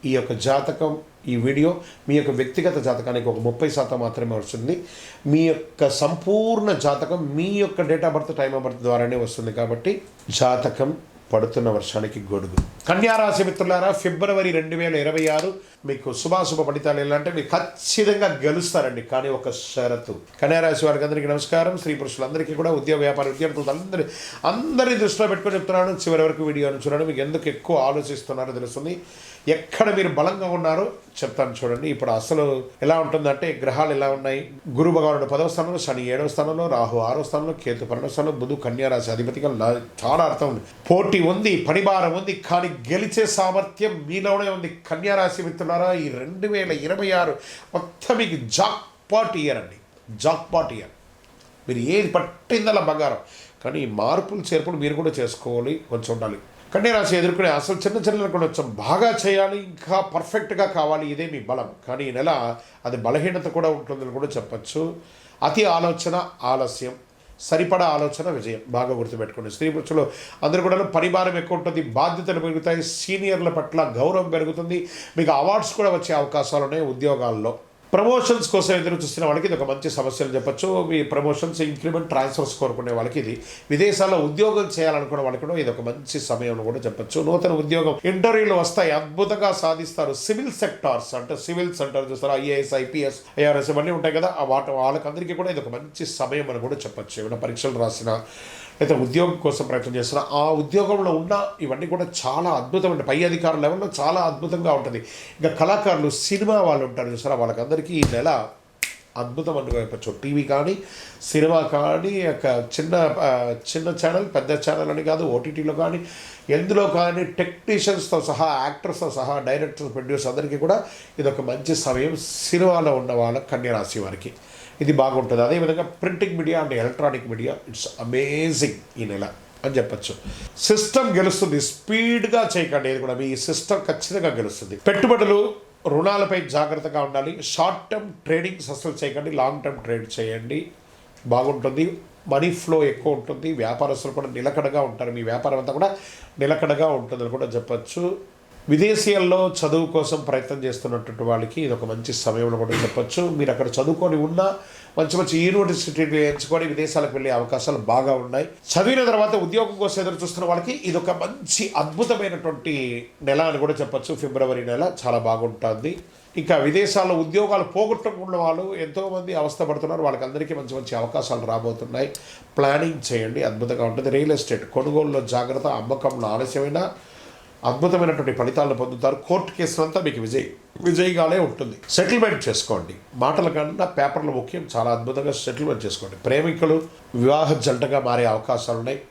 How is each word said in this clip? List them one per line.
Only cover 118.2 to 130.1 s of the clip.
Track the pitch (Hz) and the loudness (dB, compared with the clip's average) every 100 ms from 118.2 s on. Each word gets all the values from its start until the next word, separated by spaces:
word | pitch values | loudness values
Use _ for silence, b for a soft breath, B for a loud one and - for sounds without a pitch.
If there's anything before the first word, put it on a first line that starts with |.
సహా, | 151 135 160 139 | 0 0 2 2
యాక్టర్స్తో | 135 147 - - 160 | -2 -4 -8 -4 -4
సహా, | 131 127 143 | -2 -2 -2
డైరెక్టర్, | 127 143 147 - 147 | 0 0 -2 -6 -8
ప్రొడ్యూసర్ | 120 127 139 127 | -8 -4 -2 -2
అందరికీ | 131 147 143 | -2 -2 -2
కూడా | 160 208 - B B - | 2 2 0 B B -2
ఇది | 139 | -2
ఒక | 135 | 0
మంచి | 127 131 147 160 | -4 -4 -2 -2
సమయం. | - 127 147 165 | 0 0 0 -2
సినిమాలో | - - - 175 185 170 156 131 | -8 -8 -2 4 4 4 4 2
ఉన్న | 123 | 0
వాళ్ళ | 120 117 127 | 0 2 0
కన్యా | - 127 123 | -2 -4 -2
రాశి | 113 95 113 | -2 -2 -6
వారికి | 98 92 120 - B B B B | -6 -8 -12 -16 B B B B
ఇది | 147 | 2
బాగుంటుంది. | 143 131 131 120 120 | 6 6 4 2 4
అదేవిధంగా | 120 170 165 160 | 4 4 2 0
ప్రింటింగ్ | 170 - 180 180 196 170 | -2 -4 -4 0 -2 0
మీడియా | 156 165 | 0 0
and | 147 | 0
ఎలక్ట్రానిక్ | 127 117 127 147 131 110 | 0 -2 0 0 0 -6
మీడియా, | 113 123 143 - | -4 -4 -6 -10
it's | 120 - - 117 | -10 -10 -8 -2
amazing | 127 139 147 160 139 139 92 - - | 0 0 0 0 0 0 -2 -12 -8
ఈ | |
నెల | 107 98 98 - - - | -6 -4 -6 -10 -20 -6
అని | 139 131 | -2 0
చెప్పచ్చు. | 110 107 - | 0 -4 -8